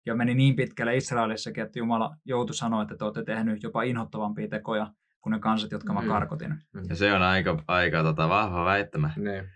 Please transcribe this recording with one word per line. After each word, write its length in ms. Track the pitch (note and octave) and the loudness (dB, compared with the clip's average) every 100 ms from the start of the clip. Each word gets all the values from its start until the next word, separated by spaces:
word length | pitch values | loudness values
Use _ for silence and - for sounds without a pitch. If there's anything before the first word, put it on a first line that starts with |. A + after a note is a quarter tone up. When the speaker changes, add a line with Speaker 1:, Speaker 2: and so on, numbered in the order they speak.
| - | -4
Speaker 1:
ja 100 | A#2 | 0
meni 200 | A#2+ B2+ | 2 4
niin 200 | C3+ B2+ | 4 4
pitkälle 400 | B2+ - A#2 B2+ | 0 -2 -2 -2
Israelissakin, 640 | - B2 A2 A2 A#2+ A2 | 0 0 0 -2 -6 -8
että 160 | G#2+ B2 | -8 -4
Jumala 360 | A#2 A2+ A2+ - - | 0 0 -2 -6 -4
joutui 300 | B2 - - | -2 -2 -2
sanoa, 260 | A#2 A2 | -2 -2
että 140 | G#2 G#2+ | -2 -4
te 60 | |
olette 200 | G#2+ A2+ | -6 -4
tehnyt 400 | A2 A2 A2+ G#2+ | -4 -2 -2 -2
jopa 200 | A2+ A#2 | -4 -2
inhottavampia 640 | A#2+ A#2 A2 G#2+ G#2+ G#2+ G#2+ | -2 -2 -4 -4 -4 -4 -6
tekoja 440 | G#2+ - A2 G#2+ - _ _ | -6 -2 -2 -4 -8 _ _
kuin 100 | A2 | -4
ne 80 | A2 | -2
kansat, 320 | A2+ A2 G#2+ | 0 0 -2
jotka 220 | G#2 - | -6 -4
mä 80 | G#2 | -2
Speaker 2:
Mm. 60 | A2 | 0
Speaker 1:
karkotin. 420 | G#2+ - - - - - | 0 0 -4 -6 -8 -10
Speaker 2:
Mm. 80 | - F#2 | -10 -6
Speaker 3:
Ja 60 | F2+ | 0
se 180 | G2+ | 4
on 80 | G2 | 4
aika, 420 | F2+ F#2+ F2+ E2 - | 4 4 2 0 2
aika 360 | F2+ F2 E2 | 2 4 4
tota, 260 | D#2+ D#2 D#2+ | 2 2 4
vahva 360 | G2 G2 F2 F2 | 4 2 2 2
väittämä. 460 | G2+ G2+ D#2 D2+ F2+ | 2 0 -2 -2 -2
Speaker 2:
Niin. 260 | G#2 G2 F#2+ | -4 -6 -8